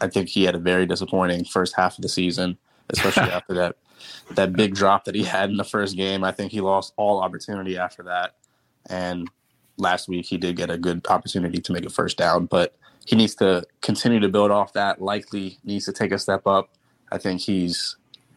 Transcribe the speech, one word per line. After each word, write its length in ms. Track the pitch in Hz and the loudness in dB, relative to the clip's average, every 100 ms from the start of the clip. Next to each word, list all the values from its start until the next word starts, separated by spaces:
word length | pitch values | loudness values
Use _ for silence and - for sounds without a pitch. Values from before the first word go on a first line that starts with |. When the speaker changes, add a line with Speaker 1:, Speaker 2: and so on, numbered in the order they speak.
Speaker 1:
I 60 | 95 | -2
think 220 | 98 87 | 0 0
he 160 | 98 92 | 2 2
had 100 | 87 | 2
a 40 | |
very 260 | 87 90 90 | 2 4 2
disappointing 580 | 90 95 95 90 87 | 0 -2 0 0 0
first 320 | 87 95 90 - | -2 0 0 2
half 220 | 90 - | 0 0
of 60 | |
the 60 | 92 | -4
season, 480 | - 90 85 90 90 _ _ - | -2 0 0 -2 -4 _ _ -8
especially 340 | - 123 - | -2 2 2
Speaker 2:
<laughs> 80 | 104 | 2
Speaker 1:
after 220 | 90 - | 0 -4
that, 220 | 90 87 - _ _ - - - | -2 -2 -4 _ _ -20 -18 -6
that 220 | - 95 | 0 2
big 200 | 92 107 | 4 2
drop 300 | 98 98 98 - | 4 4 4 2
that 80 | |
he 100 | 98 | -2
had 260 | 92 95 98 | -2 0 0
in 80 | 101 | -2
the 60 | 95 | -2
first 320 | 107 98 92 | -2 -2 -2
game. 260 | 95 98 | -2 0
I 80 | 92 | -2
think 200 | 90 98 | -2 -6
he 100 | 107 | -2
lost 320 | 95 98 - - | 2 2 0 0
all 240 | 104 101 | 2 2
opportunity 580 | 92 85 - 101 92 90 | 0 -4 -8 -8 -6 -4
after 240 | 90 - | -4 -6
that. 320 | 90 90 92 - _ _ _ _ - | -6 -4 -4 -8 _ _ _ _ -10
And 400 | 92 90 90 85 - _ _ _ - | -6 -4 -6 -8 -14 _ _ _ -4
last 300 | 92 90 - | 0 0 -2
week 180 | 90 - | -6 -4
he 120 | 92 | -4
did 180 | 90 87 | -2 -2
get 140 | 87 | -4
a 80 | 85 | -2
good 280 | 87 85 - | -2 -2 0
opportunity 500 | 92 - 98 87 87 | 0 0 -4 -2 -4
to 140 | - | -4
make 120 | 87 82 | -4 -4
a 40 | |
first 280 | - 85 - | -4 -2 0
down, 280 | 87 85 87 | 2 2 2
but 300 | 92 87 - _ _ - | 2 0 -2 _ _ 2
he 100 | 113 | 4
needs 180 | 107 - | 4 4
to 280 | 98 90 - _ | 2 2 -2 _
continue 400 | - - 123 113 | -4 0 2 4
to 80 | 101 | 4
build 220 | 104 104 | 4 4
off 200 | 101 98 | 4 2
that. 280 | 104 101 92 | 0 -2 -2
Likely 580 | 95 104 - 101 95 - - | -4 -4 -6 -8 -8 -8 -6
needs 180 | 101 - | -4 -4
to 60 | |
take 180 | 92 104 | -4 -2
a 60 | 98 | -2
step 300 | - 98 - | -2 -2 2
up. 220 | 98 - _ _ _ _ | 2 0 _ _ _ _
I 60 | 92 | -6
think 240 | 101 90 | -4 -4
he's, 560 | - 95 87 82 - - _ - _ | -2 0 0 -2 -6 -10 _ -20 _